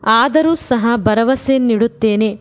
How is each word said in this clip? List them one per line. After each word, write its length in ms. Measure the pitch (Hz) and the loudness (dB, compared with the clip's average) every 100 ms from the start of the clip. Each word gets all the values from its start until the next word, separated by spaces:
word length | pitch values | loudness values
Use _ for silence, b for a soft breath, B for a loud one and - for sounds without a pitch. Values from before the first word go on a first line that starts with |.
ಆದರೂ 500 | - 226 262 302 320 | 0 0 2 2 0
ಸಹ 320 | 330 - 240 220 233 | -2 -2 0 0 0
ಭರವಸೆ 600 | 190 214 233 262 - 269 | 0 0 0 -2 0 0
ನೀಡುತ್ತೇನೆ. 800 | 247 214 233 233 220 208 214 214 | 2 0 0 0 -2 0 -2 -4